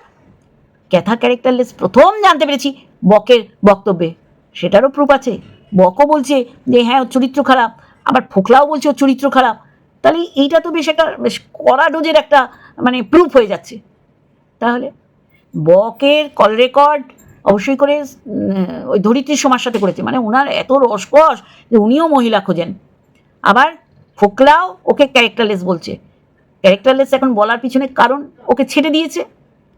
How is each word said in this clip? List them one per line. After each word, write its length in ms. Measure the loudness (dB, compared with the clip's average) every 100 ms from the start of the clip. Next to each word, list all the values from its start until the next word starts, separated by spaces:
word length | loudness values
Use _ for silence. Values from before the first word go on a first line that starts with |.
| _ _ _ _ _ _ _ _ _
ক্যাথা 260 | -4 -2 -2
ক্যারেক্টারলেস 580 | -2 -2 -2 -2 -4
প্রথম 480 | -6 -2 2 2 4
জানতে 240 | 0 2 0
পেরেছি 300 | -2 -6 -8 _ _ 2
বকের 380 | 2 4 0 0 _ 2
বক্তব্যে, 480 | 2 0 -4 -4 -8 _ _ _
সেটারও 360 | -8 0 2 2
প্রুফ 220 | 0 0
আছে। 260 | 0 -2 -10 -12 -20 _ 0
বকও 300 | 2 2 0
বলছে 400 | 0 0 -2 -4 -8 -2
যে 160 | 0
হ্যাঁ 180 | 2 -2
ওর 60 | -2
চরিত্র 360 | -2 -2 -2
খারাপ, 280 | 0 0 0 -6 _ _ -4
আবার 160 | -4 -2
ফোকলাও 380 | -2 2 4 4
বলছে 220 | 0 -2
ওর 60 | 0
চরিত্র 340 | 0 0 -2
খারাপ। 280 | 0 0 -4 _ _ _ _
তাহলে 260 | -2 -2 -2 -2
এইটা 240 | 0 0
তো 120 | -2
বেশ 180 | -4 -2
একটা, 260 | -2 -2 -4
বেশ 220 | -6 -8 -12
কড়া 360 | -4 0 2 0
ডোজের 260 | -2 0 0
একটা 320 | 2 2 0 -6 -20 -6
মানে 240 | -4 -4
প্রুফ 360 | 0 2 4 2
হয়ে 100 | 2
যাচ্ছে। 320 | -2 -10 -20 -20 _ _ _ _ _ _ _
তাহলে 320 | -4 -4 -8 -14 _ _ _ _ _ -4
বকের 720 | 2 2 2 -2 0 0 -2
কল 260 | 0 0 0
রেকর্ড 480 | 0 2 2 0 -6 _ _ _
অবশ্যই 320 | -2 -2 -2 -2
করে, 280 | 0 -2 -6 -16 -12
উম, 640 | -8 -6 -4 -6 -8 -6
ওই 100 | -2
ধরিত্রী 360 | 0 -2 -2 -4
সোমার 240 | -2 -2
সাথে 200 | -4 -4
করেছে, 240 | -4 -4
মানে 140 | -6 -4
ওনার 300 | -2 -2 -2
এত 240 | -4 -2
রসকস 720 | 0 0 -2 0 2 2 0 -8 _ _
যে 60 | 0
উনিও 300 | 2 0 0
মহিলা 320 | 0 0 -2
খোঁজেন। 340 | -2 -6 -6 -12 _ _ _ _ _ _
আবার 300 | 0 2 2 -2 _ _ _ -2
ফোকলাও 640 | -2 2 4 4 0 -6 -4
ওকে 220 | 0 0
ক্যারেক্টারলেস 580 | 2 -2 -2 -4 -4 -4
বলছে। 320 | -6 -8 -16 _ _ _ _ _ _
ক্যারেক্টারলেস 520 | 0 2 2 0 0
এখন 200 | -2 -2
বলার 240 | 0 0 -2
পিছনে 300 | -4 -4 -4
কারণ 400 | 0 -2 -2 -8 _ -4
ওকে 180 | -4 -2
ছেড়ে 240 | -2 -2
দিয়েছে। 360 | -2 -4 -8 -12 _ _ _ _